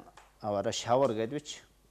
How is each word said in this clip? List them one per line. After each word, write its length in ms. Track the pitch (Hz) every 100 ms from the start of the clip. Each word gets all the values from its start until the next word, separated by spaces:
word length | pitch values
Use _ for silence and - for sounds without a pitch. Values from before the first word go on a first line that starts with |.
| - - - -
аваарай. 320 | 107 101 110
Шавар 400 | - 117 127 135
гэж 160 | 110 113
бич. 320 | 143 - - - _ _